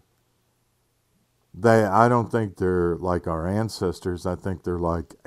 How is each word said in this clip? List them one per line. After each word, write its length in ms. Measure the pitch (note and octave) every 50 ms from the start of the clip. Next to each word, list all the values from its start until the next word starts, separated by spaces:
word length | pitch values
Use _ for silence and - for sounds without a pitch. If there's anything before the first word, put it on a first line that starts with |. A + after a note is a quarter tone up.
| _ _ _ _ _ _ _ _ _ _ _ _ _ _ _ _ _ _ _ _ _ _ _ _ _ _ _ _ _ _ _
they, 300 | E2+ G2 A#2 A2+ A2+ G#2+
I 240 | G2+ F#2 G#2+ A#2
don't 240 | A#2+ B2 A#2+ A2+ F2
think 240 | - A#2 A2 G2+ F2
they're 400 | - G2 F#2 F#2 F2+ F2 F2 E2+
like 320 | D#2+ F2+ F#2 F2 F2 D#2+
our 180 | F2+ E2 D#2+ D#2+
ancestors. 800 | F2+ G2 G#2+ A2+ G#2+ - - G2+ F2+ E2+ - - F#2 F2 E2+ -
I 100 | F#2+ F2+
think 280 | E2+ - G2 F#2 D#2+ _
they're 160 | F#2 F2 E2+
like 360 | F2 E2+ E2+ E2+ D#2+ _ - _ _